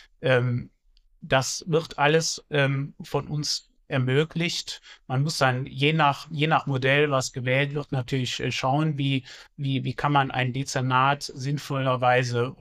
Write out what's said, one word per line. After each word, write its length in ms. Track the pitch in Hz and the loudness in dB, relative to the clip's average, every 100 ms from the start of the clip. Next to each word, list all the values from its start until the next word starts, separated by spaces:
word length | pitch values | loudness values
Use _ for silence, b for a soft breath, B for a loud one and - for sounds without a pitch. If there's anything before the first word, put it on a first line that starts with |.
| B _ | B _
Ähm, 500 | 151 127 123 120 127 _ _ _ _ _ | 2 2 2 -2 -6 _ _ _ _ _
das 440 | 160 135 131 - - | 0 0 0 -4 -2
wird 320 | 160 160 - | -2 -2 0
alles, 460 | 143 160 160 - - | 2 4 0 -4 -4
ähm, 440 | 147 139 139 143 - | 0 0 0 -6 -10
von 240 | 175 143 - | -6 -6 -4
uns 420 | 147 147 - - _ - | -4 -4 -6 -8 _ -4
ermöglicht. 920 | 139 127 135 160 165 170 - - - B B - | -2 2 2 0 -2 -4 -4 -8 -12 B B -4
Man 160 | 135 | -2
muss 140 | 151 - | -2 2
dann 280 | 131 123 117 | 2 0 -4
je 260 | 131 143 | 0 0
nach, 360 | 160 147 135 151 | 4 2 2 -6
je 160 | 156 151 | -2 2
nach 200 | 151 - | 2 2
Modell, 440 | 135 131 139 147 | 0 2 4 4
was 220 | 135 123 | 2 -2
gewählt 420 | - 123 131 143 | -4 0 0 0
wird, 160 | 147 - | -4 -4
natürlich, 480 | 135 117 135 123 - | -4 -2 -2 -2 -2
äh, 140 | 127 | -4
schauen, 440 | - 131 143 160 139 | -2 0 2 0 0
wie, 280 | 139 135 B B B - | 0 0 B B B -8
wie, 260 | 139 139 | -2 -2
wie 120 | 135 | -2
kann 180 | 120 147 | -2 0
man 180 | 143 135 | 2 2
ein 220 | 123 127 | 0 -2
Dezernat 720 | 123 135 135 127 127 135 143 | -2 -4 -2 2 4 4 2
sinnvollerweise 1300 | - 139 131 147 - 139 131 127 123 123 127 120 123 - | -4 -8 -4 -4 -2 -2 0 2 4 4 2 0 -2 -6